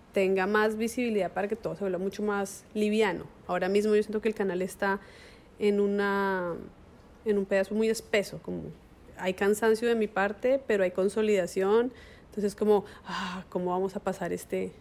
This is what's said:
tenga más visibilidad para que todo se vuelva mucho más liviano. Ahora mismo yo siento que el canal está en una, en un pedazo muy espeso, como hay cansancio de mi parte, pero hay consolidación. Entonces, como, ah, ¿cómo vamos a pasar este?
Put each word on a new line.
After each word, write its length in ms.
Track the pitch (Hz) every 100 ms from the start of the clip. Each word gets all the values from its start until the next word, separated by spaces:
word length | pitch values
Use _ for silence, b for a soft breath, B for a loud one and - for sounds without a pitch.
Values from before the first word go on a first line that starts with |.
| - 202
tenga 300 | 185 190 185
más 320 | 214 214 214
visibilidad 520 | 226 254 240 208 175
para 160 | 180 202
que 100 | 214
todo 180 | 160
se 60 | 165
vuelva 160 | 196 175
mucho 240 | 190 -
más 420 | 208 202 196 - -
liviano. 540 | 214 208 214 208 170 - - -
Ahora 220 | 180 185
mismo 260 | 208 214
yo 80 | 208
siento 200 | 208 214
que 80 | 220
el 40 |
canal 280 | 214 196 180
está 360 | 185 - 196 196 B B B B B -
en 200 | 208 202
una, 760 | 202 202 202 196 196 190 175 165 - - - - - - 220
en 100 | 202
un 80 |
pedazo 300 | 196 196 196
muy 160 | 214 220
espeso, 500 | 220 - 208 190 156
como 220 | - 175 156 160 - - - -
hay 160 | 185
cansancio 520 | 185 202 208 226 220 233
de 80 |
mi 120 | 233 208
parte, 520 | - 202 208 247 269 262
pero 180 | 208
hay 60 | 180
consolidación. 1040 | 185 196 220 214 202 175 190 190 220 247 - B B B
Entonces, 240 | - 202
como, 320 | - 214 208 202 -
ah, 400 | - 190 190 185 -
¿cómo 220 | 185 180
vamos 220 | 180 190
a 60 | 202
pasar 320 | 196 185 175
este? 400 | 180 - 185 185 -